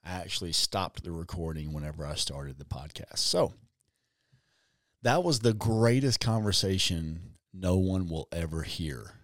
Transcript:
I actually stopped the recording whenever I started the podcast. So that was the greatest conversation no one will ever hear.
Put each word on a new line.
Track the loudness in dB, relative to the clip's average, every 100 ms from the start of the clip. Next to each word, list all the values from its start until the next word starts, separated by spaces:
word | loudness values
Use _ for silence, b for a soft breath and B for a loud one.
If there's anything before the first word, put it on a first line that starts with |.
| -8
I |
actually | -8 -6 -6 -2
stopped | 0 0 0 -2 -6
the | -8
recording | -8 -6 -6 -4 -4 -6
whenever | -6 -6 -6 -8
I |
started | -4 -4 -6 -10 -12
the | -12
podcast. | -10 -10 -14 -10 -4
So | 0 2 2 -2 _ _ _ _ _ _ _ _ _ _ _ _ _ _
that | 2 4
was | 4 4
the | 4
greatest | 4 2 6 6 6 4 2
conversation | 2 2 2 2 2 2 2 0 -2 -6 -12 -20 _
no | -4 2 4
one | 4 2 0
will | -4 -4
ever | -4 -4 -4
hear. | -6 -4 -6 -6 -12 -18